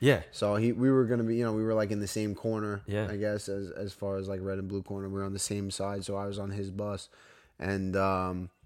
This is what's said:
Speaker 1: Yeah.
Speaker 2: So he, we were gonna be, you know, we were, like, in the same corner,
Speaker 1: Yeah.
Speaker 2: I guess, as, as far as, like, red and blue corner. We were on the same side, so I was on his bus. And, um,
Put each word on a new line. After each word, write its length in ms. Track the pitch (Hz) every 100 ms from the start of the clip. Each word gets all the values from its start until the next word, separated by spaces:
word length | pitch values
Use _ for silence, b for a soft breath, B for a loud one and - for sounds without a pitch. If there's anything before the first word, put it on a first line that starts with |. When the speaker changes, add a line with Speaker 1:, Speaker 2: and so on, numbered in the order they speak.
Speaker 1:
Yeah. 220 | 131 110 -
Speaker 2:
So 260 | - 104 104
he, 160 | 117
we 180 | 117 131
were 140 | 131
gonna 200 | 117 120
be, 120 | 113 117
you 80 |
know, 80 | 117
we 100 | 107
were, 120 | 110
like, 160 | 110 107
in 100 | 104
the 60 | 98
same 280 | 107 107
corner, 460 | 98 113 110 107 101 101
Speaker 1:
Yeah. 200 | 101 104
Speaker 2:
I 80 | 104
guess, 320 | 104 104 -
as, 200 | 98 98
as 200 | - 101
far 240 | - 101 98
as, 100 | 95
like, 120 | 98
red 160 | 95 98
and 80 | 95
blue 160 | 98
corner. 240 | 92 98 98
We 60 | 98
were 80 |
on 100 | 98
the 40 | 98
same 320 | - 104 98
side, 340 | - 98 101
so 120 | 92 98
I 100 | 101
was 120 | 98
on 100 | 98
his 180 | 101 98
bus. 400 | 95 104 98 - b b b b _
And, 360 | 90 98 95
um, 540 | 95 95 95 92 90 90 -